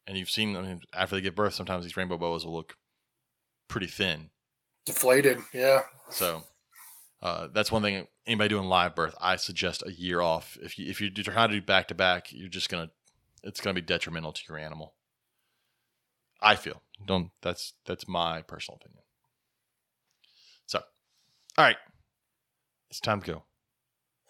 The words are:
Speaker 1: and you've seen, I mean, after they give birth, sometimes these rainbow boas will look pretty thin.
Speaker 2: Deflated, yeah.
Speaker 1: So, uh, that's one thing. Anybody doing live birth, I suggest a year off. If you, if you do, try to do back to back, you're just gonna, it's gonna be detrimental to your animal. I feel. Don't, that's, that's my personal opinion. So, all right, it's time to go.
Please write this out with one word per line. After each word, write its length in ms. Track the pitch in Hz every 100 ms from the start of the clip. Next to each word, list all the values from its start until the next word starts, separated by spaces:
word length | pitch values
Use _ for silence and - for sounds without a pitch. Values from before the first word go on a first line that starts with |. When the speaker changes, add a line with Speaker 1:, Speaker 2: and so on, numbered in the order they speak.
| -
Speaker 1:
and 100 | 95
you've 120 | 90
seen, 260 | - 107 95
I 60 |
mean, 200 | 92 87 -
after 220 | 92 92 98
they 60 |
give 140 | 95 90
birth, 180 | 104
sometimes 300 | - 92 92
these 140 | 87 95
rainbow 200 | 92 85
boas 280 | 85 85 85
will 80 |
look 240 | 82 80 - _ _ _ _ _ _ _ _ -
pretty 200 | 110 87
thin. 420 | - 95 80 80 _ _ _ _ _ -
Speaker 2:
Deflated, 540 | - 127 131 139 120 -
yeah. 300 | 127 131 135 - - -
Speaker 1:
So, 340 | - 92 82 - _ _ - - - - _
uh, 260 | 90 82 80
that's 180 | 101 107
one 100 | 110
thing. 260 | 104 98 - _ -
Anybody 240 | 110 104
doing 180 | 104 95
live 280 | 92 87 85
birth, 200 | 80 -
I 140 | 90 92
suggest 480 | - 85 90 80 87
a 80 |
year 260 | 87 90 87
off. 380 | 85 80 - -
If 160 | - -
you, 120 | 85
if 100 | 95
you 100 | 104
do, 140 | 98
try 240 | 101 104 113
to 60 |
do 80 | 104
back 260 | 90 95 -
to 60 | 85
back, 380 | 92 90 -
you're 160 | 62 92
just 180 | 90 -
gonna, 220 | 87 82 _ _ _ _ _
it's 180 | 101 -
gonna 140 | 101 92
be 60 |
detrimental 520 | 85 85 - 82 78
to 80 | - -
your 80 | 78
animal. 380 | 78 78 78 _ _ _ _ _ _ _ _ _ _ _ _ _ _ _
I 140 | 107 101
feel. 260 | - - _ - 98
Don't, 240 | 95 85 _
that's, 320 | 87 90 - - -
that's 220 | 92 -
my 340 | 87 82 82
personal 380 | - 78 - -
opinion. 220 | - _ _ _ _ _ _ _ _ _ _ _ _ _ _ _ - _ -
So, 140 | - - _ _ _ _ _ - -
all 80 | 139
right, 120 | - - _ _ _ _ _ _ _ _ _ _
it's 100 | -
time 220 | 120 104
to 100 | 92
go. 100 | 80 - _ _ _ _ _ _ _